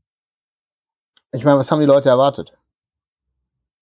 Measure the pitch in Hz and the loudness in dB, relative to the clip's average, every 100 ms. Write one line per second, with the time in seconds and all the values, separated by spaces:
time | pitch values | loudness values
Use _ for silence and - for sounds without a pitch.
0 | _ _ _ _ _ _ _ _ _ _ | _ _ _ _ _ _ _ _ _ _
1 | _ _ _ 131 143 139 127 151 143 139 | _ _ _ -4 0 0 0 0 2 2
2 | 135 127 139 - - _ _ _ _ _ | 2 0 0 -4 -14 _ _ _ _ _
3 | _ _ _ _ _ _ _ _ | _ _ _ _ _ _ _ _